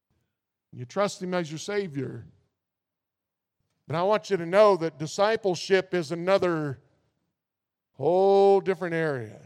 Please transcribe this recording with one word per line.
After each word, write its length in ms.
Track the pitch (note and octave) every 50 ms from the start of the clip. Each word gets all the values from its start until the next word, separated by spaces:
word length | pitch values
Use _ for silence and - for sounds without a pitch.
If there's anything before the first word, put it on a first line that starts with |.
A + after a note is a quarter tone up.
| _ _ _ _ _ _ _ _ _ _ _ _ _ _
You 140 | - A#2+ B2
trust 360 | B2 - G3 G#3 G3 - -
Him 120 | F#3 F3+ F3+
as 180 | F3+ F3 C#3+
your 80 | D#3+ D3
Savior. 680 | - G3+ G3+ G#3 G3+ E3+ C#3 C#3 B2+ A#2+ A#2+ A#2 G2+ - _ _ _ _ _ _ _ _ _ _ _ _ _ _ _ _ _ _ _ _ _ _ _ _ _ _ _ _ _ _ _
But 120 | - C#3 E3
I 60 | F3+
want 260 | G3+ G#3+ G#3 G#3 -
you 80 | G3 F3
to 80 | E3+
know 320 | E3 F#3 G3+ A3 G#3 G3 D#3+
that 200 | D#3+ E3 D3 C#3+
discipleship 960 | D#3 D3 - - G3+ G#3+ A3+ A3 A3 G3 E3+ - - - F#3+ F#3 F3+ - F3+
is 200 | F3+ D#3+ C3 E3+
another 680 | E3+ E3+ F#3 G3 F#3+ F#3 F3+ E3+ D#3+ D3+ C#3+ B2+ - _ _ _ _ _ _ _ _ _ _ _ _ _ _ _ _ _ _ _ _ _ _
whole 680 | _ - C3 D#3 F3 F#3 F#3+ G3 G3 G3 G3 G3 G3 G3
different 340 | E3 F3+ F#3 - F#3 E3+ E3
area. 420 | E3 D#3+ D#3 C#3 B2 A2 G#2+ A2+ - -